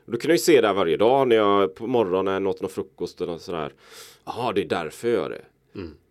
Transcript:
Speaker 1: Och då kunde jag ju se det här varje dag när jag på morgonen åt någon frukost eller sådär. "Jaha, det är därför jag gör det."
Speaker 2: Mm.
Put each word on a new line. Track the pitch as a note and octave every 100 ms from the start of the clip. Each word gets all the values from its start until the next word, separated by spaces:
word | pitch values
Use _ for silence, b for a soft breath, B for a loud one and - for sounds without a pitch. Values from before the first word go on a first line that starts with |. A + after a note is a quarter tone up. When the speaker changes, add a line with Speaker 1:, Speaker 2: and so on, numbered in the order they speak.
Speaker 1:
Och | -
då | A2+
kunde | C#3+
jag | E3
ju |
se | - C#3+
det | A2
här |
varje | F#2+ E2+ D#2
dag | G#2+ C#3 C3
när | A2+
jag | G#2 G2+ F#2+
på | - A#2
morgonen | B2+ G2 F#2 F#2+ F#2+ G2
åt | F#2
någon | F#2+
frukost | - - - F2 -
eller | E2+ E2
sådär. | - E2+ C#2+ B B B B B
"Jaha, | - G#2+ B2
det | G2+
är | F2
därför | G2 D#2+ - A#2
jag | A2
gör | C2+
det." | - - _ _ G#2
Speaker 2:
Mm. | E2+ D2 _